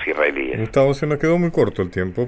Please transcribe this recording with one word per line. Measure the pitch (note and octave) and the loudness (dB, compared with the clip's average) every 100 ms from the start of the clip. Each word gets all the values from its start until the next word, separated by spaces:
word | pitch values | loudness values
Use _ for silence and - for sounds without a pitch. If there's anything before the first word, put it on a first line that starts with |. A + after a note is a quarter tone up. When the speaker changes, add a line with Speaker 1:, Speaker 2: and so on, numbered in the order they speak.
| - | -6
Speaker 1:
israelíes. | D2+ D2 C#2 C2 B1+ | 0 0 0 -4 -4
Speaker 2:
Gustavo, | A2 C#3 C3+ C#3 | -2 2 2 2
se | D3+ | -2
nos | D3 | 0
quedó | D#3 E3+ | 2 2
muy | E3+ | 2
corto | E3 A2 - | 2 0 0
el | F#2 | -4
tiempo, | F#2+ F#2 F2+ | -2 -4 -2